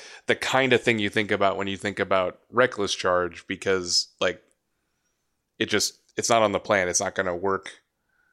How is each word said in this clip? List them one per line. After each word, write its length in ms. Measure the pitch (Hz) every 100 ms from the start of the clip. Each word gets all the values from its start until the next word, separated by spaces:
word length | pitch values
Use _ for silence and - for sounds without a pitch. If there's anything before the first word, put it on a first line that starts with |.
| - - -
the 80 | 113
kind 380 | - 131 131
of 100 | 120
thing 160 | - 113
you 100 | 101
think 220 | 110 104
about 260 | 101 98 92
when 100 | 98
you 100 | 98
think 220 | 104 98
about 400 | 95 95 90 - _
Reckless 420 | 90 123 - 95
Charge, 540 | - 92 90 87 - -
because, 600 | 95 98 92 87 87 - -
like, 220 | 95 85 _ _ _ _ _ _ _ _ _ _ _ -
it 100 | 110
just, 320 | 104 - - _ -
it's 120 | -
not 120 | 117
on 80 | 107
the 80 | 95
plan. 300 | - 101 90
It's 100 | 85
not 160 | 95 92
gonna 200 | 92 87
work 460 | 98 95 - - _ _ _ _ _